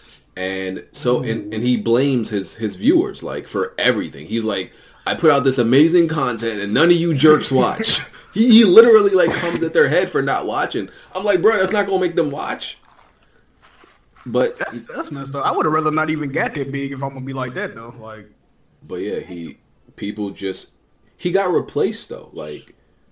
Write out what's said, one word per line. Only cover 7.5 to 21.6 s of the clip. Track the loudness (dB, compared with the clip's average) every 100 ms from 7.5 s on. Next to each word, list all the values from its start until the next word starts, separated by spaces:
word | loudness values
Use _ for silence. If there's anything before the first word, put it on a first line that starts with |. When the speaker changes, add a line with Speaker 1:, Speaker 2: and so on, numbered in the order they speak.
Speaker 1:
watch." | 0 0 0 0 0 -2
Speaker 2:
<laughs> | -16 -8
Speaker 1:
He, | 0 6
he | 8 8
literally, | 8 10 8 6
like, | 4 2
comes | 0 -4 -2
at | 0
their | 2 2
head | 2 0
for | -2
not | -2 -2 -4
watching. | -4 -4 -4 -8 -12 -12 -4
I'm |
like, | 0 2
"Bro, | 2 2
that's | 2
not | 0 0
gonna | 0
make | 0 0
them | -2
watch." | -4 -6 -8 -10 -16 _ _ _ _ _ _ _ _ _ _ _ _ _ _ -6
But | -2 -2 -2
Speaker 2:
That's, | -8 -10 -12
that's | -12 -10
messed | -10 -8 -4
up. | -2
I |
would've | 0 0
rather | 0 0
not | 0 -2
even | -2 -4
got | -4 -4 -4
that | -6
big | -6 -6
if | -6
I'm | -8
gonna | -8 -10
be |
like | -8 -8 -6
that, | -10 -10
though. | -16 -16
Like, | -16 -18 -20 _ _ _ _ _
Speaker 1:
But | -12 -8
yeah, | -6 -6
he, | -8 -10 -12 -14 _ _ _ -8
people | -8 -4 -6
just, | -6 -6 -6 -12 _ _ _ _ _
he | 0
got | 2 2
replaced, | 0